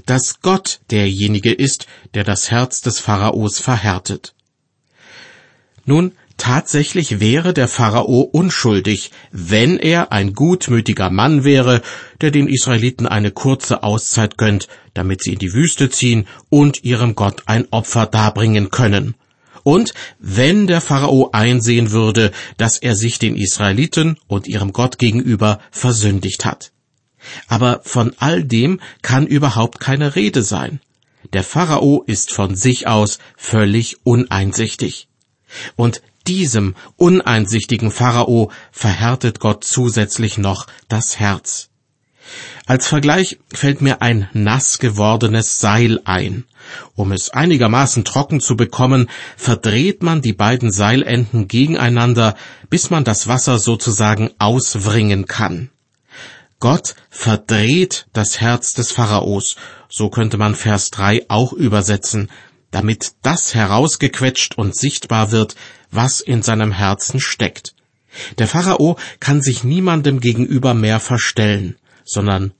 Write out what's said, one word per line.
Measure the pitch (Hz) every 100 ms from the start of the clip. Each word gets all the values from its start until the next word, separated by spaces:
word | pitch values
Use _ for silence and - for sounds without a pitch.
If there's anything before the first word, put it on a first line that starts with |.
| -
dass | 127 - -
Gott | 180 190 - - -
derjenige | 107 101 95 101 104 113
ist, | - 139 - - - -
der | 104
das | 101 101 -
Herz | 117 127 -
des | 123 -
Pharaos | - 101 107 - 104 -
verhärtet. | - 120 101 92 - 101 - _ _ _ _ _ _ _ - - - - _ _ _ _ -
Nun, | 151 180 - _ -
tatsächlich | - 131 - 143 151 185 156 101
wäre | 107 139 175
der | 165 120
Pharao | - 113 113 - 127
unschuldig, | 135 151 180 - 120 101 98 104 - - -
wenn | - 85 107 127 180
er | 160 170 -
ein | 101 98
gutmütiger | 101 156 180 - 117 113 104 92
Mann | 95 127 151
wäre, | 135 135 123 120 - - - -
der | 156
den | 147 139
Israeliten | 135 - 117 120 - 117
eine | 107 104
kurze | - 135 131 - 117
Auszeit | 107 104 - - 104 -
gönnt, | 110 104 - - -
damit | - 92 92
sie | -
in | 98
die | 95
Wüste | 107 165 - 139
ziehen | - 123 113 101 - _
und | 147 147 139 123
ihrem | 120 120 104
Gott | 101 - -
ein | 110 -
Opfer | 110 - 117 113
darbringen | 110 107 - 110 107 98
können. | - 117 101 101 - _ _ _ -
Und | - 175 233 - - _
wenn | 98 98 135 202 196
der | 170
Pharao | - 139 143 135 127
einsehen | 107 113 123 113 120 113
würde, | 110 110 113 107 - - -
dass | 113 -
er | 127 104
sich | 117 -
den | 113 104
Israeliten | 101 - 104 98 160 - 160 160 _
und | 101 -
ihrem | 107 98
Gott | 95 123 -
gegenüber | 117 117 123 107 107 101 -
versündigt | - 127 113 104 98 98 - -
hat. | - - _ _ _ _ _ - - -
Aber | 110 123 - -
von | 123 110 -
all | 143 170
dem | 143 113 135 185 - -
kann | - 131 156
überhaupt | 147 143 107 117 -
keine | - 135 147 170
Rede | 208 147
sein. | 101 92 64 147 _ _ _ _ -
Der | 95 92
Pharao | 151 170 151 143 143 -
ist | 101 -
von | - 98 95
sich | 127 127 -
aus | 110 104 - - _
völlig | - 113 104 110 117 - -
uneinsichtig. | 117 - 95 98 - 110 - - - - _ _ _ _ - - -
Und | 117 - _ _ -
diesem | 185 160 110 98 - - _
uneinsichtigen | 175 185 - 113 101 110 - 110 110
Pharao | - 123 117 120 117 107 - -
verhärtet | - 113 82 117 127 120 -
Gott | 107 104
zusätzlich | - - 120 113 104 - 113 -
noch | 98 95 - - _
das | 110 110 -
Herz. | 104 95 - - - _ _ _ _ _ - - - - -
Als | 151 -
Vergleich | 151 143 165 185 - _
fällt | - 143 143
mir | 139 -
ein | 120 113 98
nass | 110 104 123 - -
gewordenes | 123 104 104 110 113 113 107 -
Seil | 107 107 120 113 -
ein. | 92 95 101 - _ - - - -
Um | 98
es | 95 -
einigermaßen | 123 165 151 113 120 139 -
trocken | 104 - 143 151
zu | - 113
bekommen, | 117 - 127 135 120 - - -
verdreht | - 117 110 104 180 196
man | 170 160
die | 123
beiden | 98 107 123 117
Seilenden | 95 104 123 - 120 117 113 98
gegeneinander, | 117 143 160 120 120 120 117 110 - - - -
bis | 175 -
man | 165
das | 120 104 -
Wasser | 123 - 120
sozusagen | - 113 123 101 107 107 110 -
auswringen | 104 127 - 107 101 110 107 98 95
kann. | - 104 85 127 _ _ _ _ - - - _ _
Gott | 120 165 - - _
verdreht | - 117 107 - 110 110 160 185 - -
das | 113 107 -
Herz | 117 120 -
des | - 120
Pharaos, | - 110 104 - 101 101 - - - _
so | - 104
könnte | - 107 104
man | 104 101
Vers | 110 101 -
drei | - 98 107 -
auch | 104 127
übersetzen, | - 131 104 101 101 - 107 98 - - _ _
damit | - 107 110 - _
das | 131 170 -
herausgequetscht | 113 98 104 156 - 139 - - - - -
und | 101
sichtbar | - 139 - - 113 107
wird, | 113 107 - - - _
was | 107 127 -
in | - 117
seinem | 104 110 107
Herzen | 95 98 101 - 135
steckt. | - - 110 - - _ _ _ _ - - -
Der | 151
Pharao | 170 180 - 156 165 - -
kann | 139 147
sich | 139 123 123
niemandem | 170 185 165 143 135
gegenüber | 120 113 123 127 127
mehr | 117 107 110
verstellen, | - 120 - - 107 98 90 - _ _ -
sondern | 107 101 95 98